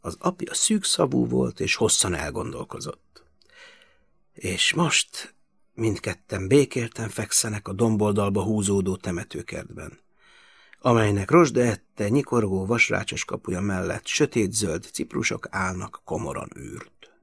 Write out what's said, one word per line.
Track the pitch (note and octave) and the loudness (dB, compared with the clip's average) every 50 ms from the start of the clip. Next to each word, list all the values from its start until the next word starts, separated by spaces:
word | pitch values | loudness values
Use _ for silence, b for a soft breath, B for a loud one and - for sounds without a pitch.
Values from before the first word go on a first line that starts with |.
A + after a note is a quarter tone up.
Az | _ D#3 - - | _ -8 -10 -2
apja | - F3 F#3 - - - - | -4 -4 -4 -4 -10 -6 -4
szűkszavú | - - - A3 G#3 - - - - - B2+ - - A#2+ | -2 0 2 2 0 0 0 2 2 2 2 2 0 0
volt, | A#2 - B1+ B1+ B1 - - | 2 2 0 0 0 -2 -4
és | - - - | -2 -2 0
hosszan | - A#2 G#2+ - - - G2 F2+ | 2 2 2 4 2 2 0 0
elgondolkozott. | - - - - - - A#2+ - - - - - - C#3 D3+ - _ _ _ _ - _ _ _ _ B B B B B B B B B B B B B B B B B _ _ | -2 -4 -4 -4 -6 -6 -6 -8 -10 -10 -10 -10 -12 -10 -12 -12 _ _ _ _ -20 _ _ _ _ B B B B B B B B B B B B B B B B B _ _
És | - - F2 F#2 - - - - | -10 -6 -6 -2 0 2 2 4
most | - F3 D3+ - - - _ - - - - _ _ _ _ _ _ _ _ _ | 2 2 2 2 0 0 _ -6 -14 -14 -14 _ _ _ _ _ _ _ _ _
mindketten | - A2+ A2+ G2+ - - G#2+ F#2 - _ _ - F#2+ F#2+ F#2+ | -2 0 0 0 0 -4 -6 -8 -8 _ _ -6 -6 0 6
békélten | B2+ D3 C#3 - - C3 A#2+ A2+ - - A2+ G#2+ | 6 6 6 6 0 -4 -4 -4 -6 -8 -8 -6
fekszenek | - - G#2+ - - - - A#2 G#2+ G2+ - - | -6 -6 -6 0 0 0 0 0 -4 -6 -6 -8
a | G2 | 0
domboldalba | F#2 A#2 A2+ A2 G#2 G#2 G#2 G2+ G#2 G2+ G2+ G2 G2+ F#2 | 2 2 4 4 4 4 4 4 2 2 2 2 0 0
húzódó | G#2 A2 G#2+ G2+ G2 G2+ G2 F#2 F#2+ F#2 | 2 0 2 2 2 2 2 2 0 -2
temetőkertben, | F2+ - G2 F2+ E2 - - - - E2+ - - E2 F2 - - - D#2+ B1+ - _ _ _ b b b b b b b b b b b b b b | -4 -4 -6 -4 -4 -6 -8 -10 -10 -10 -8 -10 -10 -10 -10 -14 -14 -14 -14 -16 _ _ _ b b b b b b b b b b b b b b
amelynek | b C3 A#2+ A2+ A2 G#2 G2+ G2+ G2 - | b 4 6 6 6 4 4 2 2 4
rozsdaette, | C#3+ E3+ E3+ C#3 - B2+ B2 A#2+ G#2+ - _ _ _ - G#2 G2+ | 6 6 6 6 4 2 2 2 0 -2 _ _ _ -4 -2 2
nyikorgó | A2+ D3 C#3+ - - A#2+ A2 G2 F#2+ F#2+ F#2+ | 2 0 0 2 2 2 2 2 0 -2 0
vasrácsos | F#2+ A#2+ A#2 - - - F#2 F#2+ - - - - | 0 2 2 2 2 0 -2 -2 -4 -6 -6 -6
kapuja | - - - _ - F#2 F2+ | -6 -8 -8 _ -4 -4 -2
mellett | G2 G2+ F#2+ F#2 F2+ F2 D#2 - - | -2 -2 -2 -2 -2 -2 -4 -4 -6
sötétzöld | - - - D3+ C#3 - A#2+ G#2+ F#2 - - G#2+ F2 D#2 E2+ - - - | -4 0 2 2 2 2 0 0 2 0 -2 -2 0 -2 -4 -6 -8 -8
ciprusok | - - - - - - - - - - - | -8 -8 -4 -4 -2 -2 -2 -2 -4 -8 -8
állnak | - G2 - F#2 F#2 F#2 - - - - _ | -4 -4 -4 -2 -4 -6 -8 -10 -14 -16 _
komoran | - D#2+ D2+ - C#2+ C#2 - - - - - | -8 -6 -6 -4 -6 -6 -8 -8 -10 -12 -14
űrt. | - - - - - - _ _ - - _ _ | -14 -14 -14 -14 -16 -18 _ _ -20 -20 _ _